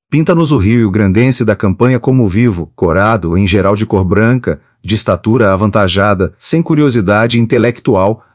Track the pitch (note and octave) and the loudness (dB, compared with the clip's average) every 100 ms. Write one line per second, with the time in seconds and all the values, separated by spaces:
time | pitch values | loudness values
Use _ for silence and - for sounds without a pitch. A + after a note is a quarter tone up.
0 | - D3+ D#3 E3 D#3 C#3 G2 A#2+ G#2+ G2+ | -4 -2 0 0 2 0 2 2 2 0
1 | G2+ F#2+ B2+ B2 A2 G2+ G2+ F2+ B2 B2+ | 0 2 2 0 -2 -2 -2 0 0 0
2 | C3 C3 G#2+ F#2+ A#2+ F2+ D#2 - F2 E2+ | 0 0 0 0 0 -2 -6 -4 -2 0
3 | G#2 A2+ E2 F2 G2 G2 F#2 G#2 A2 G2 | 0 -2 -2 0 0 2 0 -2 0 -2
4 | F#2 F#2+ A2+ B2+ A2 C#2+ _ _ - G#2+ | 0 0 0 0 -2 -8 _ _ -6 -4
5 | - F#2 A2 A#2+ G#2 F#2+ G#2 G#2+ F#2+ F#2 | -2 -2 0 2 2 2 0 0 0 0
6 | G2+ F#2+ E2+ - - E3 E3 D3+ D3 A#2 | 0 0 -2 -6 -4 -2 0 0 0 0
7 | F#2 G#2 A2+ A#2 A#2 A#2+ A#2+ A#2+ - G2 | 0 0 0 0 0 0 0 -2 -2 0
8 | F#2+ A2 _ | 0 -2 _